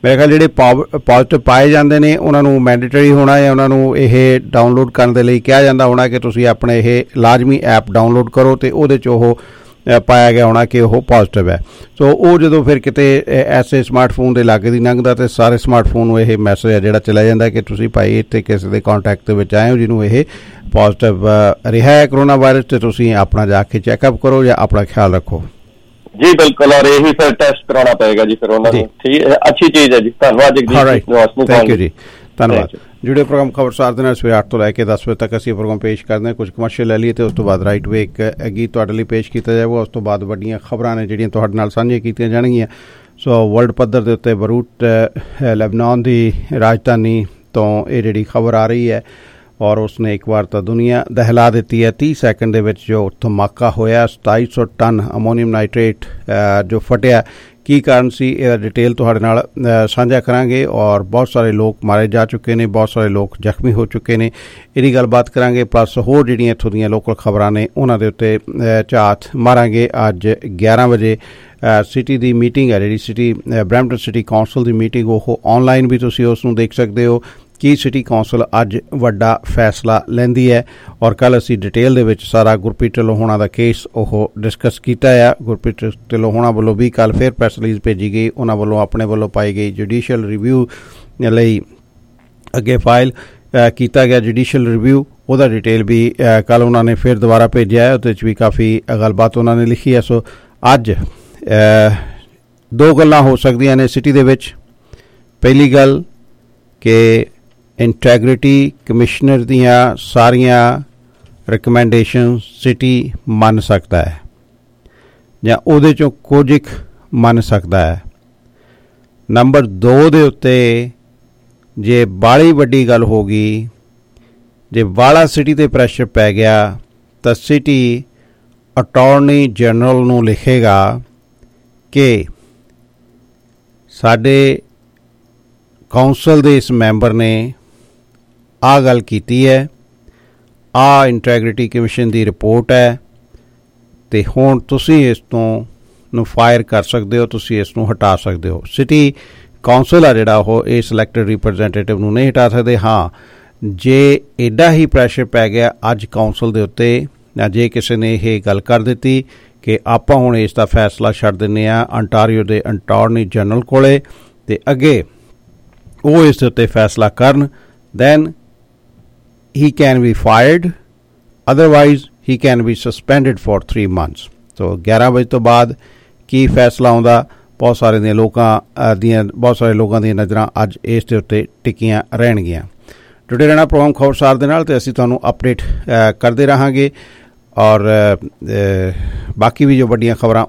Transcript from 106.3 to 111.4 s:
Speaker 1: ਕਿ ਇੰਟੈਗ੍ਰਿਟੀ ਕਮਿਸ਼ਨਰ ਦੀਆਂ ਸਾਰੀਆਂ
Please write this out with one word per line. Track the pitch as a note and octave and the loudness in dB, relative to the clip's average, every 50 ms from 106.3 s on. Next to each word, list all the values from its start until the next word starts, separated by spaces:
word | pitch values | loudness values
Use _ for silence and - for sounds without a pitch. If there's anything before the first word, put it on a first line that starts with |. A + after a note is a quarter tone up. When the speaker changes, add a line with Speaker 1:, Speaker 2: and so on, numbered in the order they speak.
| _ _ _ _ _ _ _ _ _ _ | _ _ _ _ _ _ _ _ _ _
Speaker 1:
ਕਿ | - A2+ A2+ A2+ A#2 A2+ A2+ A2+ A2+ - _ _ _ _ _ _ _ _ _ - | -2 0 2 4 4 4 2 2 -2 -6 _ _ _ _ _ _ _ _ _ -4
ਇੰਟੈਗ੍ਰਿਟੀ | A#2+ A#2 A#2 - - C3 A#2+ A#2+ A2 B2 C3 A#2+ - C#3 C#3 C#3 C#3 C#3+ - _ _ | -2 -2 -2 0 2 2 2 4 4 0 0 2 2 2 2 2 2 -2 -6 _ _
ਕਮਿਸ਼ਨਰ | - A2+ A#2 A#2+ - - - C#3 C#3 C3+ B2+ | -4 0 0 0 0 -2 -2 0 0 0 0
ਦੀਆਂ | A#2+ A2+ C3 B2+ B2+ B2 B2 B2 B2 B2 - - | 0 0 0 2 4 4 4 4 2 2 -2 -6
ਸਾਰੀਆਂ | - - - B2 A2+ A#2+ B2+ B2 B2+ B2+ B2 B2 A#2+ A#2+ B2+ C#3 C#3 _ _ _ _ _ _ _ _ _ - _ | -12 -2 0 2 2 4 4 2 2 2 4 4 2 2 0 -4 -10 _ _ _ _ _ _ _ _ _ -20 _